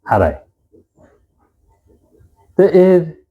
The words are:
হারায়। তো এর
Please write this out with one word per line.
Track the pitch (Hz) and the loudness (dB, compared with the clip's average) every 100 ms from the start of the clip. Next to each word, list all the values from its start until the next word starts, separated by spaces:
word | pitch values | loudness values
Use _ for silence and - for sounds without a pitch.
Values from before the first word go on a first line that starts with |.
হারায়। | - 107 82 - _ _ _ _ _ _ _ _ _ _ _ _ _ _ _ _ _ _ _ _ _ - | -6 -4 -4 -6 _ _ _ _ _ _ _ _ _ _ _ _ _ _ _ _ _ _ _ _ _ -2
তো | |
এর | 185 185 185 180 160 - _ | 0 2 2 2 -2 -14 _